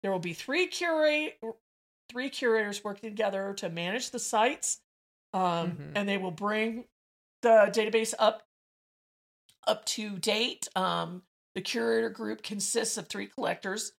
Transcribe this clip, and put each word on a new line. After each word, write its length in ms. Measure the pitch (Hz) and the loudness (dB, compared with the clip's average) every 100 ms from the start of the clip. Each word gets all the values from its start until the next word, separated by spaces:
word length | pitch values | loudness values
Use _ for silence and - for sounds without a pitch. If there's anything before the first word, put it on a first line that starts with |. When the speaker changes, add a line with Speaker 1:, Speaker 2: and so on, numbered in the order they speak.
Speaker 1:
There 80 | 196 | 0
will 80 | 190 | -2
be 140 | 175 | -2
three 340 | 165 - 302 359 | -8 -2 0 0
curate-, 680 | - 339 320 302 302 311 - 226 - _ _ _ _ - | 0 0 4 4 4 -2 -6 -12 -12 _ _ _ _ -12
three 200 | 240 269 | -6 -6
curators 540 | - 254 220 208 202 | 0 2 2 2 -4
working 260 | 214 202 226 | -6 -8 -8
together 440 | 208 208 190 196 196 | -2 0 0 -4 -4
to 120 | 180 | -6
manage 420 | 170 175 226 254 | -4 -4 -4 -4
the 80 | 240 | -6
sites, 600 | - 220 233 311 - - _ _ _ _ _ | 0 4 4 2 -4 -6 _ _ _ _ _
um, 380 | 190 180 170 170 | 0 2 2 -2
Speaker 2:
Mm-hmm. 200 | 170 143 202 | -4 -6 -4
Speaker 1:
and 120 | 202 | 0
they 100 | 196 | -2
will 120 | 185 | -2
bring 540 | 165 202 214 220 226 - _ _ _ _ _ | -4 -2 0 -2 -4 -12 _ _ _ _ _
the 300 | 233 220 202 | 8 10 8
database 400 | 220 220 226 220 - | 4 2 2 2 4
up, 240 | 214 - _ _ _ _ _ _ _ _ _ _ _ _ - | 4 2 _ _ _ _ _ _ _ _ _ _ _ _ -2
up 200 | 214 - | 0 -2
to 320 | - 214 196 | -6 -6 -4
date. 480 | 185 208 247 - - 190 | 0 0 0 -4 -6 -2
Um, 480 | 185 170 170 180 _ _ _ 190 | 0 -2 -4 -10 _ _ _ -10
the 60 | |
curator 480 | 190 240 233 226 226 | -6 -2 0 2 0
group 320 | 202 214 220 | -4 -8 -8
consists 520 | - 208 - 233 - 220 | -8 -6 -2 -2 -2 -6
of 100 | 165 | -8
three 180 | 202 202 | -10 -10
collectors 680 | - - 180 202 208 - | -4 -4 -4 -6 -6 -8